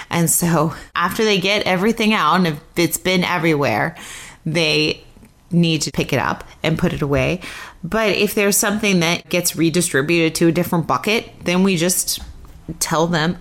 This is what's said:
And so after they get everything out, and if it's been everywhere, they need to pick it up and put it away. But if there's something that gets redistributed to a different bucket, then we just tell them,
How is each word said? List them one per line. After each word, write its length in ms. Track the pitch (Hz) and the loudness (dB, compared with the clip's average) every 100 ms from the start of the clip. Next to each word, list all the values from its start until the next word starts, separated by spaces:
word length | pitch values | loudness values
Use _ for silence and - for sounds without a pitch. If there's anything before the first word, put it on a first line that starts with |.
| - | -6
And 200 | 170 165 | -2 0
so 460 | - 170 165 156 - - - | 0 2 2 0 -2 -8 -4
after 300 | 175 196 220 | -2 0 2
they 140 | 196 | 2
get 240 | 190 208 | 2 0
everything 500 | - 185 202 226 214 | 0 0 0 2 2
out, 220 | 214 156 175 | 2 2 4
and 120 | 175 | 2
if 120 | 147 - - | -2 -8 -2
it's 220 | 165 - | 0 0
been 260 | 180 185 | 0 0
everywhere, 720 | 175 175 165 151 135 107 147 - - - - - - | 0 0 0 2 2 0 -2 -4 -16 -16 -18 -10 -4
they 580 | 156 156 151 151 - - - - _ _ | -2 0 2 0 -2 -10 -20 -20 _ _
need 300 | 170 170 156 | 2 2 2
to 100 | 147 | -2
pick 220 | - 147 | -4 -2
it 60 | 135 | 0
up 240 | 71 - - - | -2 -4 -10 -6
and 160 | 156 160 | -2 0
put 160 | 180 | 0
it 80 | 139 | 0
away. 380 | 143 139 131 175 - - - - | 0 0 0 -2 -8 -16 -18 -14
But 260 | 170 214 220 | -6 0 0
if 240 | - 208 | 2 0
there's 240 | 214 202 202 | 2 2 2
something 420 | 220 208 208 185 | 0 0 2 2
that 300 | 165 170 - | 2 -2 -2
gets 260 | 175 175 - | -2 -2 0
redistributed 800 | 165 160 170 - 151 170 160 160 | 0 2 0 0 2 2 2 4
to 120 | 170 | 2
a 40 | |
different 360 | 160 170 175 147 | 2 0 -2 0
bucket, 440 | 123 - 220 - - | -2 0 -2 -4 -10
then 200 | - 180 | -2 2
we 140 | 190 180 | 2 2
just 420 | 175 185 - - - - - - - 160 | 0 0 -4 -6 -10 -16 -20 -20 -14 -8
tell 260 | - 160 170 | -2 0 2
them, 320 | 170 160 175 | 2 0 0